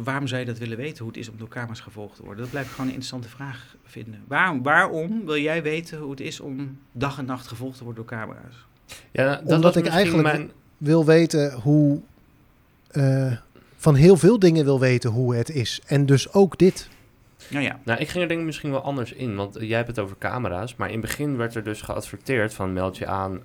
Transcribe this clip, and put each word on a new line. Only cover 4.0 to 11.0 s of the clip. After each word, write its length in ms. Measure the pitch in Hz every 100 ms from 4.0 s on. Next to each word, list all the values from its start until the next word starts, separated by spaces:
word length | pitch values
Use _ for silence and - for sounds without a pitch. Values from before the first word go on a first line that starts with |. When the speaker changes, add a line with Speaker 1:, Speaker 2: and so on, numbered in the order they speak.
| 113 104 101
Speaker 1:
Waarom, 360 | 147 185 143
waarom 640 | 131 160 190 160 170 226 175
wil 120 | 151
jij 240 | 151 165
weten 340 | 151 160 165 156
hoe 140 | 143
het 80 | 135
is 200 | 170 151
om 380 | 143 135 139 135 _
dag 260 | 123 139 139
en 80 | 131
nacht 220 | 127 -
gevolgd 300 | 117 131 127
te 60 |
worden 220 | 120 117 113
door 100 | 113
camera's? 480 | 101 - 120 - _ _ - - -
Speaker 2:
Ja, 180 | - 135
dat 100 | -
Speaker 3:
Omdat 200 | 156 160
Speaker 2:
was 140 | 170 170
Speaker 3:
ik 80 |
Speaker 2:
misschien 80 | 170
Speaker 3:
eigenlijk 340 | 170 175 165 151
Speaker 2:
mijn 180 | 151 147 - _ _
Speaker 3:
wil 280 | 147 165